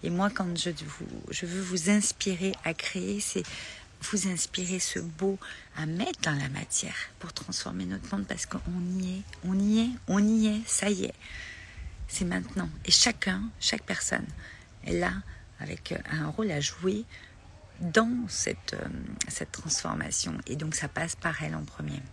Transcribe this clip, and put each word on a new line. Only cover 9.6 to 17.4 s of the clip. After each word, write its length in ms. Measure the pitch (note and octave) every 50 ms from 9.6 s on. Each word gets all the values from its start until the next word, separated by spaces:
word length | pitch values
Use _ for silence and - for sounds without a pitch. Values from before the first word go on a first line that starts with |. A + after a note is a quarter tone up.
| G3+ G#3 G#3+ A3
est, 100 | A3+ A#3+ B3 A#3 - -
on 120 | F#3+ G3+ G#3
y 220 | G#3+ A3 A3 G#3+ G#3+
est, 140 | G#3+ G#3+ A3+ -
ça 220 | - - - G#3
y 160 | G#3 F3+ F#3+
est. 100 | - - - - - - - - - - - - - - - - - - - - -
C'est 180 | - - F#3
maintenant. 440 | F3 F3+ F#3 F#3 - - F#3 F3+ D#3+ D#3 - -
Et 60 | -
chacun, 520 | - - - A#3+ A3+ - - G3 F#3 F#3+ G#3 A3+ - -
chaque 240 | - - - A3 -
personne 420 | - F#3+ - - - - - - - - - - - - - - - - - -
est 140 | - E3+ E3+
là 140 | F3 F3+ F#3 G3 F#3+ - - - - - - -
avec, 340 | - - - - - - -
euh, 40 | - - -
un 160 | D3 D#3+ D3+ D#3
rôle 240 | D3+ - A3 G#3
à 80 | D#3+ C#3+
jouer 460 | C#3+ - - - E3+ F#3+ G3+ G#3 A3+ - - - - - - -